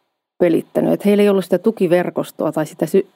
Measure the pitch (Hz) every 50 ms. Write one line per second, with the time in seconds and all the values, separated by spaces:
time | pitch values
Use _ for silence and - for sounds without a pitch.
0 | _ _ _ _ _ _ _ - 180 170 165 160 - _ - - 165 165 170 170
1 | - 202 208 202 208 208 196 196 185 - 190 175 - 226 220 - 190 160 175 180
2 | 175 180 - - 160 - - - - 156 - 160 156 - - - 165 156 - 196
3 | - - _